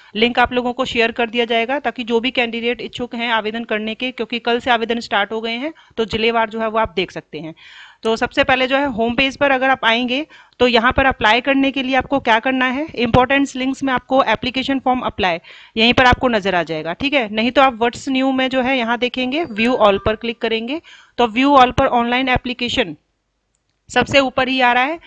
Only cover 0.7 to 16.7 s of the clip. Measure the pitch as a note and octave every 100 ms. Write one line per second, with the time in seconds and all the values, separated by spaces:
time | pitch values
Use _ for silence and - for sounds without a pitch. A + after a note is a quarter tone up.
0.7 | B3 C4 A#3+ A3+ A#3 A#3 A#3+ A#3 A#3 A3+
1.7 | C#4+ C4 A3+ A#3 A#3 A#3+ C4 A#3 A#3 A#3
2.7 | A#3 A3+ - A#3+ A#3 A#3 A3+ G#3 A3+ A#3
3.7 | G#3+ A3 A3 B3+ B3 A3 A#3+ A#3+ A#3+ C4
4.7 | A#3+ A3+ A#3 - G#3+ G3+ A3 A3+ A#3 D4
5.7 | D#4+ _ - A3+ A3+ A3+ A#3 A3 A3+ A3
6.7 | A3 A3 E3 F3+ E3 - D3+ D#3 - -
7.7 | - - _ A3 A3 B3 - C#4 B3+ B3+
8.7 | C4+ C#4+ G#3+ A#3 A#3+ C4+ B3+ C#4+ C4 C4+
9.7 | C4 A3+ A3+ B3 B3+ D#4 - - - B3
10.7 | A#3 A#3+ B3+ C4+ B3 A3 A#3 B3+ C4+ C4+
11.7 | C4+ B3+ C4 C4 C#4 B3+ A3 C4 C4 B3+
12.7 | B3+ D#4+ - A#3 B3 B3 C#4 C#4 C4 C4
13.7 | C4+ C4+ B3 - C4 G#3+ A3 B3+ B3+ C4
14.7 | C4+ C4+ B3+ A3+ - F#3+ E3+ - - -
15.7 | A3+ A3+ B3 B3+ B3 B3+ A3+ F#3+ F3+ D#3